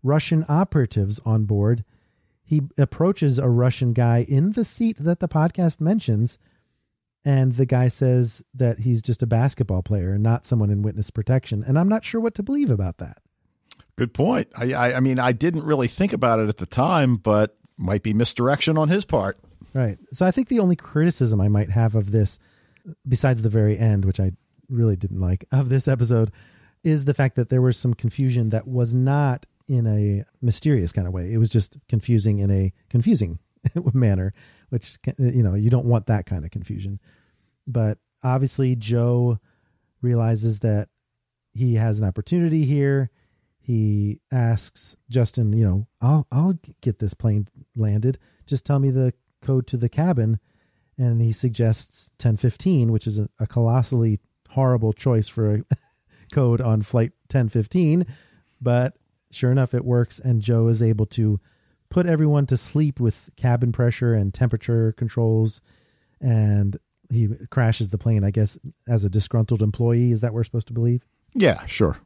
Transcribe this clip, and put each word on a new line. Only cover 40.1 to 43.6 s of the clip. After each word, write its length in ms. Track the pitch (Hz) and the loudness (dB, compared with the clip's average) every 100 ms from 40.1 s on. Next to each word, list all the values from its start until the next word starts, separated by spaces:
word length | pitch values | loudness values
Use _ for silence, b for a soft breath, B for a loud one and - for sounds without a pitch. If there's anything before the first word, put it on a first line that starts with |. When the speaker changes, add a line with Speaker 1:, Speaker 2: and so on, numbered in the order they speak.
| 120 113 113 113 104 | 0 2 0 -2 -2
Speaker 1:
that 300 | 113 104 104 _ _ _ _ _ _ | 0 0 -4 _ _ _ _ _ _
he 220 | - 123 113 | -4 0 2
has 260 | 113 107 | 0 0
an 60 | 104 | -2
opportunity 580 | 92 - 175 170 156 139 | -2 -2 0 0 0 0
here. 440 | 143 139 139 131 _ _ _ _ | 2 2 0 -2 _ _ _ _
He 600 | _ | _